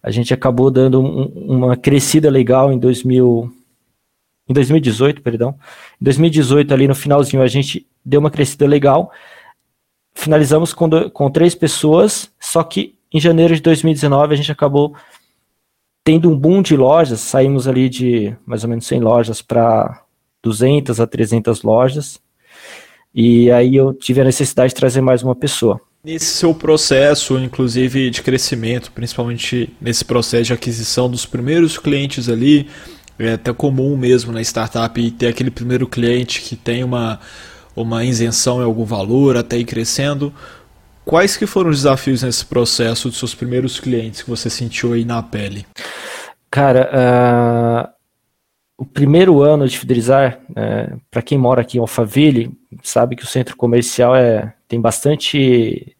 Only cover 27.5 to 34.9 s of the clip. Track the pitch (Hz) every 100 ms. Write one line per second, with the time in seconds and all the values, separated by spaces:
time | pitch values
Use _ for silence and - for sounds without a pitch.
27.5 | - 127 117 131 131 131 120 - 127 -
28.5 | 127 113 123 - - 120 - 120 117 -
29.5 | 123 117 - 117 117 - 120 117 120 117
30.5 | 120 - 117 113 - 127 123 - 127 123
31.5 | 165 165 - - 143 139 139 120 117 131
32.5 | 147 143 - - - - _ 113 113 -
33.5 | 117 147 131 131 143 123 123 113 113 110
34.5 | - 110 117 113